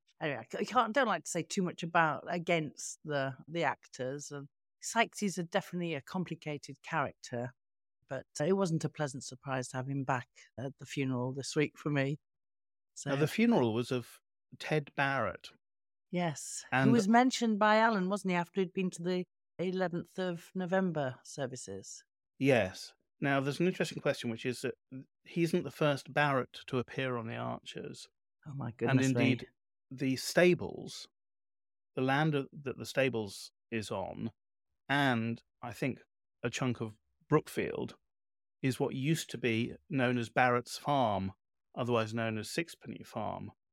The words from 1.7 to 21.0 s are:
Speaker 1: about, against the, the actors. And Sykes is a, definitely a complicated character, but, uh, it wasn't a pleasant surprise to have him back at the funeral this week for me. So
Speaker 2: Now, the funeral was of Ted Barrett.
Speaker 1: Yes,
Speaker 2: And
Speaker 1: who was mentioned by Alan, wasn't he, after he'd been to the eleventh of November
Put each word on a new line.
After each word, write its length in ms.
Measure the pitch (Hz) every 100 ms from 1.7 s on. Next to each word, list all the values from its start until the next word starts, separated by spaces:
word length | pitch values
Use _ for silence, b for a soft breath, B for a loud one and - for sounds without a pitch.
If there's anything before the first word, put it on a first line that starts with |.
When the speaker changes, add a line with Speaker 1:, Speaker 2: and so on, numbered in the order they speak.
| 170
Speaker 1:
about, 420 | 170 170 160 135 -
against 720 | 175 170 170 147 - - -
the, 300 | 156 143 135 127 -
the 160 | 165
actors. 680 | 143 117 - - 127 143 -
And 160 | 143 143 _ _ _
Sykes 420 | - 226 202 -
is 160 | 208 175
a, 40 |
definitely 520 | 165 190 - 175 170
a 80 | 143
complicated 720 | - 185 160 160 156 147 - 131 -
character, 640 | 160 131 - - 120 127 - _ _ _ _ _
but, 160 | 131 - -
uh, 40 |
it 120 | 151 196
wasn't 280 | 190 160
a 40 | 143
pleasant 360 | - 143 135
surprise 440 | - 127 143 131 123
to 100 | 131
have 100 | 131
him 160 | 139
back 240 | 135 127 - - - -
at 140 | 135 -
the 80 | 135
funeral 460 | 147 135 123 127
this 240 | 135 - 156
week 160 | 143 -
for 140 | 156
me. 280 | 143 135 151 _ _ _ _ _ _ _
So 160 | - 147
Speaker 2:
Now, 60 | 139
the 100 | 151
funeral 480 | - 233 208 117
was 160 | 110 123
of 160 | 127 - - _ _ _ -
Ted 320 | - 156 139 -
Barrett. 520 | 139 135 104 - - - _ _ _ _ _
Speaker 1:
Yes, 520 | 180 175 139 - - -
Speaker 2:
And 140 | 131 135
Speaker 1:
who 60 |
was 160 | 240 196
mentioned 500 | 233 254 - 233 202
by 180 | 214 214
Alan, 320 | 226 208 185
wasn't 220 | 202 190
he, 60 | 175
after 240 | 170 196
he'd 120 | 180
been 180 | 196 185
to 120 | -
the 220 | 175 180 175 _ _ -
eleventh 600 | 185 185 180 170 - -
of 320 | 185 170 -
November 640 | 185 180 190 190 156